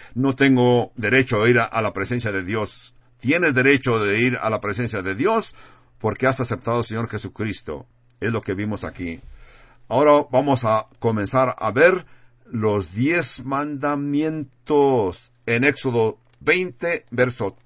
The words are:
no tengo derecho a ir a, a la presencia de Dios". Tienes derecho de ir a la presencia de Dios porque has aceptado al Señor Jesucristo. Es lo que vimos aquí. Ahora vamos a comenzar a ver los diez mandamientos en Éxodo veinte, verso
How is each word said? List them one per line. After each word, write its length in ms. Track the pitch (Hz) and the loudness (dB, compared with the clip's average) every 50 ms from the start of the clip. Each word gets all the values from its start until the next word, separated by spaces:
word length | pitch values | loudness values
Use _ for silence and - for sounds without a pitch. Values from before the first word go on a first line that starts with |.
| - - - | -10 -10 -4
no 200 | 135 135 139 127 | -2 0 0 2
tengo 580 | - 139 139 131 123 123 123 123 120 110 - - | 4 4 4 6 6 6 6 4 4 2 -2 -6
derecho 460 | - 107 104 123 135 131 - 123 104 | -6 -2 2 2 2 2 2 2 2
a 60 | 110 120 | 4 4
ir 100 | 120 120 | 4 4
a, 60 | 110 | 2
a 160 | - - 113 | 0 -2 -2
la 140 | 110 101 - | -2 -2 -2
presencia 380 | 98 98 - 123 123 120 113 | -4 -4 -4 -4 -4 -4 -4
de 120 | 98 95 90 | -4 -4 -4
Dios". 500 | 92 110 110 104 - - - - - - _ _ _ _ _ | -4 -4 -4 -4 -6 -8 -12 -16 -18 -20 _ _ _ _ _
Tienes 360 | - 120 156 175 175 156 127 | -2 0 0 2 2 2 2
derecho 440 | 127 127 139 143 135 - 127 113 110 | 4 4 4 4 4 2 0 0 0
de 220 | 104 101 101 113 | 0 0 0 2
ir 160 | 120 127 123 | 0 0 0
a 140 | - 92 110 | -2 -4 -2
la 100 | 110 104 | -4 -2
presencia 400 | - 104 95 110 123 113 113 98 | -4 -4 -4 -4 -4 -6 -4 -6
de 140 | 90 95 95 | -4 -4 -4
Dios 400 | 104 156 214 226 226 - - - - - - - _ _ _ _ - | -2 0 0 0 0 -2 -4 -8 -12 -20 -20 -20 _ _ _ _ -6
porque 280 | - 107 101 - 127 | -4 -4 -4 0 0
has 140 | 131 127 - | -2 0 -2
aceptado 360 | 120 - 117 - - 113 117 120 | -4 -6 -6 -6 -4 -4 -2 -2
al 60 | 107 | -2
Señor 240 | - 110 113 117 110 | -4 -4 -6 -6 -6
Jesucristo. 800 | 110 101 - 95 - - 107 110 95 - - - 76 71 - _ _ _ _ _ _ - | -8 -8 -10 -10 -8 -8 -8 -6 -8 -8 -10 -10 -12 -12 -14 _ _ _ _ _ _ -6
Es 100 | 95 113 | -4 -4
lo 120 | 113 107 | -4 -4
que 100 | - - | -4 -4
vimos 320 | 95 95 107 107 104 - - | -6 -4 -4 -6 -6 -6 -8
aquí. 380 | 82 - - 90 85 82 76 - - - - - - - - - - - _ - - | -10 -10 -8 -10 -10 -10 -12 -16 -20 -20 -20 -20 -20 -20 -20 -20 -20 -20 _ -8 -2
Ahora 380 | 110 131 147 151 147 147 147 - | 0 2 4 6 4 4 4 2
vamos 360 | 120 127 143 147 135 120 120 | 0 0 2 2 0 0 0
a 220 | 110 110 110 - _ _ - | 0 0 -2 -2 _ _ -4
comenzar 580 | - 117 110 107 101 95 - 131 131 123 - - | -2 -2 0 -2 -2 0 0 0 0 0 -2 -4
a 120 | 98 107 | -4 -2
ver 340 | 101 131 160 180 185 180 - - - - - - _ _ _ | 2 4 4 6 4 2 -4 -10 -20 -20 -20 -20 _ _ _
los 480 | - 147 113 107 107 104 104 92 80 | -10 -6 -2 0 0 0 0 -2 -4
diez 500 | 90 107 131 151 175 175 151 - - - | -4 -2 0 0 0 0 -2 -4 -6 -8
mandamientos 1900 | 120 131 135 139 147 147 147 135 143 143 147 143 143 143 143 147 156 156 160 156 143 - _ _ _ - 151 143 143 139 131 120 101 90 85 - - - _ _ - | -8 -6 -4 -4 -4 -6 -6 -6 -4 -4 -4 -4 -4 -2 -2 -2 -2 -2 -4 -6 -8 -12 _ _ _ 0 4 4 4 4 4 2 0 -2 -4 -8 -14 -20 _ _ -4
en 180 | 113 117 117 131 | -2 0 2 2
Éxodo 540 | 147 143 - - 131 117 117 110 110 - - _ _ _ - | 2 2 0 -2 -2 0 0 0 0 -2 -6 _ _ _ -6
veinte, 640 | - 147 170 180 185 175 - - 170 170 170 - - - | 0 0 2 2 0 -4 -6 -6 -4 -4 -4 -4 -8 -4
verso 460 | 120 120 127 127 123 - 107 95 - _ _ | 0 0 0 0 0 -4 -6 -6 -8 _ _